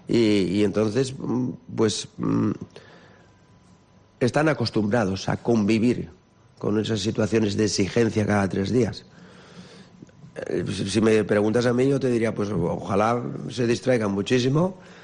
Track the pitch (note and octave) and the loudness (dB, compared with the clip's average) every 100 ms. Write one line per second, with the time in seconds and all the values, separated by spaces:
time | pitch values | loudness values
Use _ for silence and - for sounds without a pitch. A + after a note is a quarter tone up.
0 | - A#2+ G#2+ G#2 F2 G#2 G#2 G#2 A2 A2+ | -2 2 4 2 2 0 0 2 0 0
1 | C3 - - A#2 B2 - - A2+ A2 - | -2 -4 -4 -2 -4 -6 -8 0 0 0
2 | - - G#2+ A2+ G#2+ - - - - - | -8 -6 -2 0 0 -4 -10 -18 -20 -20
3 | - - - _ - - - - _ _ | -20 -20 -20 _ -20 -20 -20 -20 _ _
4 | _ - B2 C#3+ D#3 C3+ A2 A#2+ G#2 A#2+ | _ -4 0 2 2 2 -2 -2 0 0
5 | F#2+ F#2+ - G2 - A2+ G2+ A2 A#2+ - | 0 -2 -4 -4 0 2 2 2 2 0
6 | F2 - _ _ _ - - G#2+ G2+ G#2+ | -4 -16 _ _ _ -8 -2 0 0 -2
7 | G#2 A2 G#2+ A2+ G#2+ G2 G#2+ - F2+ A#2+ | -2 -2 0 2 0 2 0 0 0 2
8 | A2+ G#2+ G2+ G#2 G2 F#2+ G2 A#2 G#2 - | 2 2 0 0 0 -2 0 0 0 -2
9 | - - - - - - - - - - | -14 -20 -20 -20 -20 -20 -20 -20 -20 -20
10 | - - - - - E2+ F2 G2 G2+ G#2+ | -20 -20 -18 -12 -6 -4 -4 -4 -2 2
11 | A2 A2 G2 G#2 G#2+ A#2+ A#2+ B2 C3+ C#3 | 4 4 4 2 2 2 2 2 2 2
12 | C3 A#2 A2 G#2 G#2 F#2+ E2 E2+ - G2 | 0 0 0 -2 -4 -2 -2 -4 -2 0
13 | A2 A#2+ C#3 - - A#2 A#2 A#2 B2+ B2 | 2 0 -4 -8 -8 -2 0 0 0 0
14 | G#2 G2 G2 B2+ B2+ D3+ F#3 - - - | 0 -2 0 0 2 2 0 -4 -18 -20